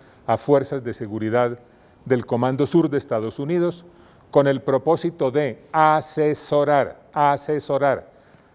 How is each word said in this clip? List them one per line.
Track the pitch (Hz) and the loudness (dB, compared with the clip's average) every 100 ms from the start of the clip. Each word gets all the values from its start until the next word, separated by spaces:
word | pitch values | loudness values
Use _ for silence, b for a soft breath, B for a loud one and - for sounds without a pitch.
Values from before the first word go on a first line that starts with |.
| B B - | B B -2
a | 113 | -2
Fuerzas | - 143 127 139 | 2 2 2 -6
de | 120 | -8
Seguridad | 104 110 107 110 120 120 120 b b b b - | -10 -10 -6 -2 0 0 -4 b b b b -2
del | 123 110 | -2 0
Comando | 120 127 131 143 | -2 0 0 0
Sur | 170 156 | 2 2
de | 139 | -2
Estados | - 113 110 - | -4 -4 -4 -6
Unidos | 143 175 175 175 - B B B B | -4 -2 -2 -4 -14 B B B B
con | 147 139 | 2 2
el | 135 | 2
propósito | 139 131 156 165 170 170 135 | 0 0 2 0 -2 -2 -2
de | 135 143 107 - | 0 -2 -6 -4
asesorar, | 160 156 156 - - 151 147 - 147 143 143 110 - - | 2 4 2 0 -2 -2 -2 -2 0 2 2 2 -4 -10
asesorar | 156 147 143 - 151 - 139 139 123 - b b b b | 0 2 2 -2 -6 -2 0 0 0 -4 b b b b